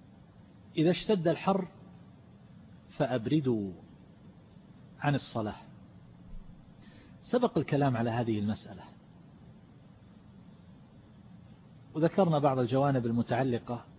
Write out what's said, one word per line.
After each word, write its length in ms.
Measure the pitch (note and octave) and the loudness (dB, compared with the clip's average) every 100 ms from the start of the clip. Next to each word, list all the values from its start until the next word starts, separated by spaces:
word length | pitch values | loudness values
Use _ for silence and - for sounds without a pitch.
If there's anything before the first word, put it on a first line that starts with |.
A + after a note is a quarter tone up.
| - - - - - - - - | -20 -20 -20 -20 -20 -20 -8 0
"إذا 140 | D#3 | 2
اشتد 380 | F3 - G3+ E3 | 2 0 0 2
الحر 400 | D#3+ - G3 F3+ - - - - - - - - - - - - - | 0 0 0 -2 -12 -20 -20 -20 -20 -20 -20 -20 -20 -20 -20 -12 -4
فأبردوا 760 | C3 B2 A2+ D#3 C3 A2 G2 F2 - - - - - - - - - - - - | -2 -2 0 0 2 0 -2 -8 -16 -20 -20 -20 -20 -20 -20 -20 -20 -20 -20 -6
عن 140 | C#3+ | -2
الصلاة". 420 | C#3 - A#2+ G#2+ - - - - - - - - - - - - - - - - - | -2 -2 -6 -6 -8 -16 -20 -20 -20 -20 -20 -16 -16 -16 -20 -20 -20 -20 -20 -20 -20
سبق 340 | - B3 A#3+ F3 | -4 0 0 0
الكلام 380 | C#3 C#3+ C#3 A#2 | 0 2 2 0
على 140 | A#2 | 0
هذه 280 | A2+ A#2 G#2+ | -2 0 0
المسألة، 440 | G#2 G#2 - - - - - - - - - - - - - - - - - - - - - - - - - - - - - - - - - | -2 -4 -8 -18 -20 -20 -20 -20 -20 -20 -20 -20 -20 -20 -20 -20 -20 -20 -20 -20 -20 -20 -20 -20 -20 -20 -20 -20 -20 -20 -20 -20 -20 -20 -12
وذكرنا 440 | D#3 E3 - F3+ D3+ | 0 0 4 2 4
بعض 200 | C#3+ C3 | 2 2
الجوانب 480 | A#2+ C3+ C#3+ C3+ A#2 | 2 2 2 2 2
المتعلقة 760 | A#2 A2+ B2 C3+ A#2 - A#2 - | 0 0 0 0 -2 -6 -10 -12